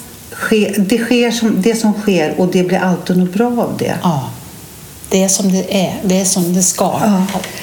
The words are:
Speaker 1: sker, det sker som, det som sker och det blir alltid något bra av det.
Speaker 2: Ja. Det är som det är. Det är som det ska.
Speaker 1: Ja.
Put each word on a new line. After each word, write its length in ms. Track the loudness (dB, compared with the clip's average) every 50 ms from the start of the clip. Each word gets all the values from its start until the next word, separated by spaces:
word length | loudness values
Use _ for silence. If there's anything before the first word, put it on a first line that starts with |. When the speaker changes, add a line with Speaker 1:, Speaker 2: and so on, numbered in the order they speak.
| -16 -16 -18 -20 -18 -16
Speaker 1:
sker, 420 | -10 -6 0 2 2 2 2 2 2 0
det 200 | 2 2 2 0
sker 320 | 2 2 2 2 2 2
som, 320 | 0 0 0 2 2 2
det 120 | 2 2 2
som 180 | 2 2 0 0 2
sker 320 | 0 0 2 2 0 0 0 0
och 80 | 0 2
det 100 | 2 2
blir 160 | 2 2 0 0
alltid 380 | 2 0 0 0 0 0 2
något 160 | 2 2 2 2
bra 120 | 0 0
av 280 | 0 0 0 -2 -2 -2 -4
det. 160 | -2 -2 -2 -2
Speaker 2:
Ja. 280 | -2 -2 -2 -2 -4 -8 -12 -14 -16 -18 -18 -18 -18 -18 -20 -20 -20 -20 -20 -16 -8 -2
Det 140 | 0 0
är 60 | 2 2
som 240 | 0 2 2 2
det 220 | 2 2 0 0 0 0 0
är. 100 | 0 -2 -2 0
Det 160 | 2 2 2
är 40 | 2
som 300 | 0 0 0 0 2 2
det 80 | 2
ska. 220 | 2 0 0 0 0 0 0 2 2
Speaker 1:
Ja. 180 | 4 4 4 2 0 -2 -6 -6 -8 -10 -12